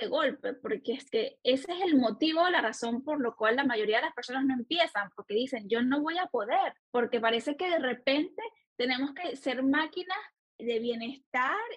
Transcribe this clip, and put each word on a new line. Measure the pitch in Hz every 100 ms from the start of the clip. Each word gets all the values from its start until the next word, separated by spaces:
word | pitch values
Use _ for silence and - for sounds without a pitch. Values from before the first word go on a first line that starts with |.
de | 208
golpe, | 285 285 - 202
porque | - 214 220 -
es | 233 -
que | 226 214 -
ese | 240 262 302
es | 349
el | 381 277
motivo, | 226 214 311 320 359
la | 349
razón | - - 233 233
por | 277 302
lo | 240
cual | - 214 247
la |
mayoría | 277 226 208 220
de |
las | 320
personas | - 240 262
no | 269
empiezan, | 254 233 330 330 208 202 -
porque | -
dicen, | 208 262 233 202
"Yo | 226
no | 247 285
voy | 302 339
a | 370
poder", | 240 208 349 330 - _
porque | 247 240 233
parece | 226 226 262 294
que | 370
de | 339
repente | 254 240 - 277 339 - 440 - _ -
tenemos | 247 254 277
que | 277 349 269
ser | 262 254
máquinas | 269 294 311 359 359 392 427 _ _ -
de | 233 226
bienestar | 233 233 233 269 _ 247 262 381 466